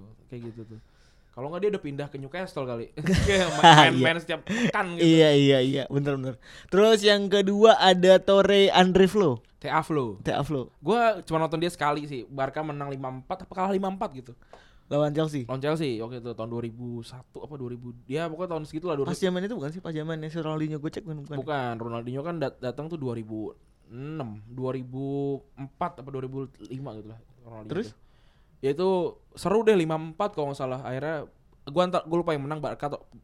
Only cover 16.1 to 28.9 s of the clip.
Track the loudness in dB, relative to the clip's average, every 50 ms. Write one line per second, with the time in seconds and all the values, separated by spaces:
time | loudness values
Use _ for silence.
16.1 | -10 -12 -12 -12 -10 -10 -8 -8 -8 -8 -8 -8 -10 -12 -12 -10 -10 -12 -12 -14
17.1 | -18 -20 -20 _ -18 -18 -16 -16 -14 -12 -12 -12 -12 -12 -14 -16 -18 -16 -12 -8
18.1 | -6 -6 -6 -6 -6 -8 -8 -6 -6 -8 -8 -10 -10 -8 -6 -4 -2 -2 -2 -4
19.1 | -4 -2 -2 -2 -2 -2 -4 -6 -8 -8 -8 -10 -10 -12 -12 -10 -8 -8 -8 -8
20.1 | -8 -8 -10 -10 -8 -8 -6 -6 -4 -4 -4 -4 -6 -6 -8 -8 -10 -10 -10 -10
21.1 | -12 -12 -12 -10 -10 -8 -6 -6 -4 -4 -4 -6 -6 -8 -8 -8 -8 -8 -8 -8
22.1 | -8 -8 -8 -8 -6 -6 -6 -6 -6 -8 -10 -10 -8 -8 -10 -10 -8 -8 -6 -6
23.1 | -6 -8 -8 -10 -10 -8 -8 -10 -12 _ _ _ _ _ _ -20 -16 -14 -12 -10
24.1 | -10 -10 -10 -10 -12 -14 -18 -16 -10 -8 -6 -6 -6 -6 -8 -10 -10 -8 -6 -6
25.1 | -4 -4 -4 -4 -6 -8 -10 _ _ -18 -18 -14 _ -8 -8 -8 -8 -12 -14 -12
26.1 | -10 -10 -10 -10 -10 -10 -12 -12 _ -18 -16 -14 -12 -12 -12 -12 -14 -14 -16 -18
27.1 | -20 -20 _ _ _ _ -20 -20 -20 -16 -12 -10 -8 -8 -8 -8 -12 _ _ _
28.1 | _ _ _ _ _ _ _ _ _ _ -4 -2 -2 0 0 0